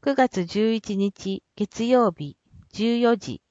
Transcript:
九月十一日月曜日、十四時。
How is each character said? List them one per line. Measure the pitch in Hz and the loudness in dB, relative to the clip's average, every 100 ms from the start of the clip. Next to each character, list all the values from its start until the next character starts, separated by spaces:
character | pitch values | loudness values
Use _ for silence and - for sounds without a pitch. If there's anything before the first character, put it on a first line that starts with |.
九 | - 269 | -2 2
月 | 254 - | 2 0
十 | 175 202 220 | -4 0 0
一 | 226 - 196 | 0 -4 -2
日 | 202 - 190 190 _ | -2 -4 -8 -8 _
月 | - 208 - | -8 -8 -4
曜 | 233 247 226 | 2 4 4
日、 | 170 147 - _ - - | 0 -12 -14 _ -20 -20
十 | - 220 240 | -4 0 2
四 | 240 233 | 2 0
時。 | - - _ | -2 -12 _